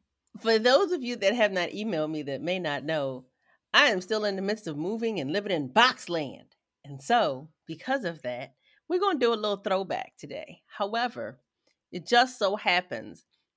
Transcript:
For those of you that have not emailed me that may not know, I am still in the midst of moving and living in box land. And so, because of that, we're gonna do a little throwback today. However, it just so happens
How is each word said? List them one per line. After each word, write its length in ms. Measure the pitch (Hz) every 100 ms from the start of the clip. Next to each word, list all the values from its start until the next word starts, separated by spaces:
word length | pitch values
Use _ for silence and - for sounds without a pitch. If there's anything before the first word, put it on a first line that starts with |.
| _ _ _ -
For 160 | 226 226
those 340 | 240 277 359
of 120 | 349
you 140 | 247 240
that 180 | 196 240
have 160 | 208
not 180 | 190 170
emailed 400 | 196 214 165 151
me 140 | 156
that 180 | 139 135
may 160 | 156 185
not 260 | 165 143
know, 420 | 143 160 135 127 - _ _ _ - 233
I 160 | 277
am 100 | 185
still 240 | 180 214 208
in 100 | 190
the 60 |
midst 240 | 190 214 170
of 100 | 143
moving 440 | 170 226 233 202
and 120 | 135
living 200 | 190 202
in 160 | 170 131
box 420 | 214 254 240 -
land. 460 | 170 139 98 - _ _ _
And 160 | 139 139
so, 500 | - 233 170 131 156 _ -
because 380 | 160 - 269 190
of 180 | 160
that, 320 | 123 123 135 _ _ _ -
we're 100 | 349
gonna 200 | 392 302
do 140 | 233
a 20 | 220
little 220 | 208 196
throwback 560 | 202 190 185 - - -
today. 460 | 147 90 - - _
However, 720 | - 202 226 240 123 107 131 _ _ _ _ -
it 160 | 180 -
just 320 | 240 254 -
so 160 | 196 208
happens 680 | 214 180 180 117 - - _ _ _